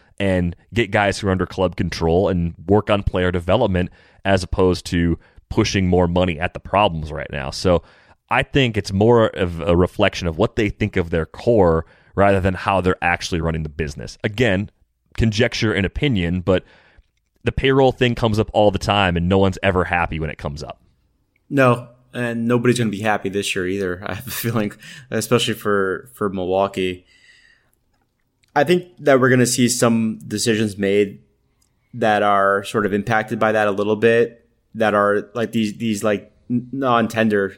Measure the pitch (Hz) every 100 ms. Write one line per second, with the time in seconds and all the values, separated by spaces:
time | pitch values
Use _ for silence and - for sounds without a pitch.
0 | _ - 98 92 87 82 _ 110 101 107
1 | 101 95 101 92 87 - 90 87 87 -
2 | 82 85 95 90 85 78 80 104 101 101
3 | 98 95 90 87 85 110 110 90 90 -
4 | _ _ 98 95 87 - 92 87 - 87
5 | 85 82 _ _ - - 101 101 92 90
6 | 87 87 92 76 90 - - 98 104 82
7 | 78 76 69 71 67 - 92 85 - _
8 | _ _ - 123 139 143 127 104 - 98
9 | 110 120 110 - 90 82 78 87 87 -
10 | 98 - 87 78 113 - 104 - 107 95
11 | 82 85 78 - 117 113 87 82 - _
12 | _ - 101 98 92 90 - 98 90 -
13 | 82 87 - 87 82 80 78 73 76 -
14 | 57 - 110 104 120 95 104 _ _ _
15 | _ - 113 104 120 - 110 92 92 -
16 | 147 104 85 90 87 90 - _ _ _
17 | _ _ _ _ 117 - 135 135 131 113
18 | 123 117 117 107 107 113 104 95 - 101
19 | 92 87 87 95 98 92 98 92 85 87
20 | 85 80 78 - 80 73 69 - _ _
21 | _ _ _ _ - 139 127 120 - _
22 | _ 123 120 117 117 123 123 120 113 98
23 | 107 101 98 95 98 98 90 98 92 87
24 | - 92 - - 117 113 104 - - -
25 | - 113 - 120 117 104 107 101 95 90
26 | - - 104 95 90 95 98 95 92 90
27 | _ _ _ _ _ _ _ _ _ _
28 | _ _ _ _ _ 147 143 180 175 -
29 | 147 135 127 127 120 - 120 123 117 113
30 | 110 - 120 104 120 107 110 98 98 101
31 | 101 - _ _ _ _ _ _ _ 123
32 | 113 107 104 101 98 98 101 117 104 101
33 | 101 110 110 110 110 107 104 101 104 107
34 | 117 117 120 - _ _ _ 110 107 104
35 | 101 101 - 120 107 117 107 95 113 101
36 | 107 101 - _ - 123 123 135 131 117
37 | 110 113 113 104 95